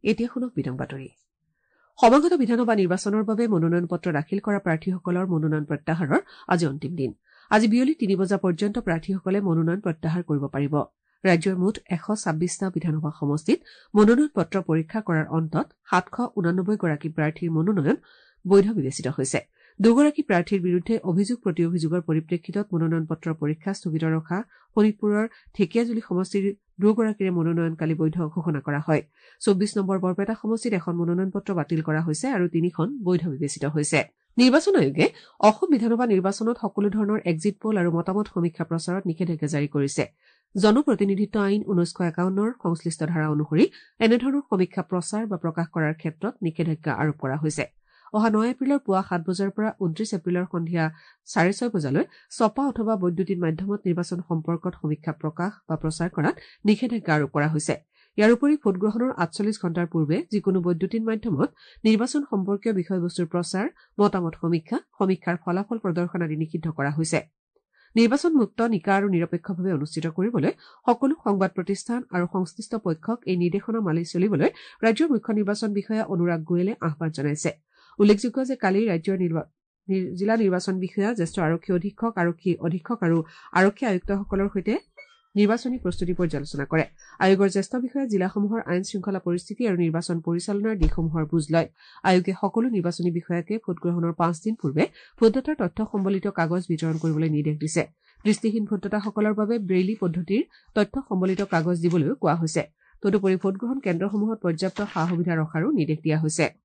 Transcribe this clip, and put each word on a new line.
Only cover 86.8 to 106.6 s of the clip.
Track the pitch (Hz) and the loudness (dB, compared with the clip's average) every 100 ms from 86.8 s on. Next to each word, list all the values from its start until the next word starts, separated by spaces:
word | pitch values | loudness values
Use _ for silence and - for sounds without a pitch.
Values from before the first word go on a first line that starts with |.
| 147 - - - | 0 -6 -20 0
আয়োগৰ | 190 190 196 | 4 6 4
জ্যেষ্ঠ | 196 196 254 | 2 -2 -4
বিষয়া | 247 277 269 | -4 -4 -2
জিলাসমূহৰ | 202 185 208 208 226 - | 0 0 0 -2 -2 -2
আইন | 175 196 | -4 -2
শৃংখলা | 202 185 190 175 | -6 -4 -4 -2
পৰিস্থিতি | 175 - 208 240 | -4 -4 -4 -2
আৰু | 180 | 2
নিৰ্বাচন | 170 160 170 170 160 | 0 0 -2 -4 -2
পৰিচালনাৰ | 170 - 202 214 214 | -4 -2 -2 -2 2
দিশসমূহৰ | 165 - 165 160 156 | 2 2 -2 -2 0
বুজ | 165 151 | -2 2
লয়। | 165 165 _ - - 190 | 0 0 _ -20 -4 2
আয়োগে | 185 180 185 | 2 2 -2
সকলো | 196 226 247 220 | -2 0 0 0
নিৰ্বাচনী | 170 175 175 170 | -2 -2 -2 -2
বিষয়াকে | - 175 165 220 | -4 -4 -4 -6
ভোটগ্ৰহণৰ | - 175 175 175 170 160 | -6 -4 -2 -2 -2 0
পাঁচ | 170 165 | 0 0
দিন | 220 226 | -4 -4
পূৰ্বে | 147 151 - - - - | -2 0 -2 -2 -20 2
ভোটদাতাৰ | 226 247 262 302 | 2 4 -2 -2
তথ্য | 190 - 220 | -2 -4 -6
সম্বলিত | 208 196 196 202 196 | -2 -2 0 -2 -2
কাগজ | 165 175 180 | 0 0 -2
বিতৰণ | 160 160 160 | -2 -2 -2
কৰিবলৈ | 165 156 160 151 | 0 0 0 0
নিৰ্দেশ | 151 151 | -2 -2
দিছে। | 156 170 - _ _ _ 208 | -2 -2 -4 _ _ _ 0
দৃষ্টিহীন | 208 226 220 208 | 0 0 -2 -2
ভোটদাতাসকলৰ | 202 196 208 202 208 214 214 | -4 -2 -4 -4 0 0 0
বাবে | 208 233 190 | 0 -2 0
ব্ৰেইলি | 185 185 220 | 2 2 0
পদ্ধতিৰ | 180 170 170 202 349 _ _ - | -2 -2 -2 0 -2 _ _ -2
তথ্য | 208 269 269 | 0 -2 -4
সম্বলিত | 185 185 185 196 | 0 0 0 0
কাগজ | 170 160 175 | 0 0 0
দিবলৈও | 170 175 147 277 | 2 2 0 0
কোৱা | 165 165 | 0 0
হৈছে। | 165 160 - _ _ _ | 0 -2 -4 _ _ _
তদুপৰি | 202 202 190 190 | 0 2 2 0
ভোটগ্ৰহণ | 190 190 240 269 208 | 0 -4 -4 -4 -2
কেন্দ্ৰসমূহত | 170 196 208 214 220 | -2 -2 -2 -2 -2
পৰ্যাপ্ত | 180 160 190 - 202 | -4 -2 -4 -4 -6
সা | - 165 | -2 -2
সুবিধা | 175 175 165 | 0 0 0
ৰখাৰো | 156 160 185 285 | 0 -2 0 0
নিৰ্দেশ | 151 156 160 | 0 -2 0
দিয়া | 156 | 0
হৈছে। | 156 156 143 - | 0 0 -2 -2